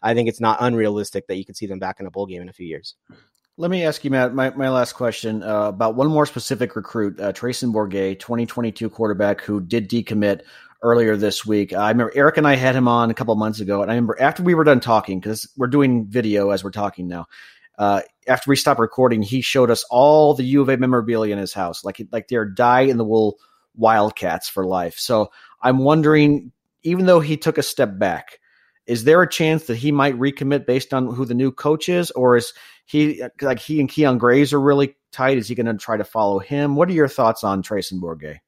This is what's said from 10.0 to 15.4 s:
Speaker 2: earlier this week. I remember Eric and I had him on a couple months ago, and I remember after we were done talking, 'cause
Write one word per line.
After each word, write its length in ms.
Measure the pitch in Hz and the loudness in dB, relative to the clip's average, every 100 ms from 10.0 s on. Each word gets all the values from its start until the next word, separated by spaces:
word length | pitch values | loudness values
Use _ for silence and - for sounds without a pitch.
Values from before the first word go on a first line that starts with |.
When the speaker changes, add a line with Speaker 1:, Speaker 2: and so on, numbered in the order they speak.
| 110 107 101 98 - - - _ | -4 -2 0 -2 -6 -20 -20 _
Speaker 2:
earlier 340 | 117 120 113 107 | 2 4 4 2
this 260 | 104 95 | 0 -2
week. 300 | 107 107 101 | -2 -2 0
I 160 | 92 104 | -2 0
remember 220 | 117 113 | 2 0
Eric 240 | 135 143 156 | 4 4 4
and 80 | 147 | 2
I 100 | 135 | 2
had 200 | 131 131 | 2 2
him 120 | 123 | 2
on 220 | 117 117 | 2 0
a 60 | 113 | -2
couple 180 | 117 | -2
months 260 | 107 107 107 | -2 -2 -4
ago, 220 | 98 101 | -4 -2
and 80 | 101 | -2
I 60 | 117 | -2
remember 200 | 117 - | -2 0
after 240 | 135 160 | 0 0
we 100 | 180 | 0
were 100 | 170 | 4
done 160 | 151 131 | 6 4
talking, 400 | 120 110 - 95 | 4 0 0 -8
'cause 300 | 95 110 | -6 -8